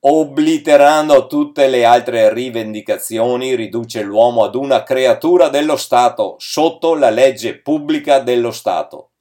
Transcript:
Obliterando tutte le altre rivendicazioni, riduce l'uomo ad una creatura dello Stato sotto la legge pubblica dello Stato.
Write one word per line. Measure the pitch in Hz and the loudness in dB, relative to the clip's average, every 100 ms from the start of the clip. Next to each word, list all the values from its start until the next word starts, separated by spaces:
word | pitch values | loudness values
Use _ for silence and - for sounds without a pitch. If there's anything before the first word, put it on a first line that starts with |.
Obliterando | 139 156 147 139 156 160 147 143 143 151 151 143 131 | 4 2 0 -2 0 0 2 4 6 4 4 2 2
tutte | 147 143 - 135 | -4 -4 0 2
le | 127 | 4
altre | 117 123 123 117 110 | 4 4 2 2 2
rivendicazioni, | 113 127 113 107 107 107 98 - 113 117 123 127 | 2 -6 -8 -8 -10 -6 -8 -6 -4 -2 -2 -4
riduce | 131 107 110 117 110 | -4 -4 -8 -8 -10
l'uomo | 104 104 120 120 | -6 2 2 2
ad | 104 117 | -2 -2
una | 139 127 | -2 -2
creatura | - 131 131 110 160 180 160 | 0 -2 0 0 2 2 2
dello | 143 151 143 | 0 -2 -4
Stato | - 123 123 - 98 - | -2 0 0 0 -6 -6
sotto | - - 160 165 165 | -10 -2 -2 -2 -4
la | 160 131 | 0 0
legge | 110 135 127 117 - | 2 0 0 -8 -10
pubblica | - 151 147 151 143 139 | -6 -6 -2 -6 0 0
dello | 123 123 117 | 0 -2 -2
Stato. | - - 87 76 76 - _ | -4 -6 -4 -6 -14 -20 _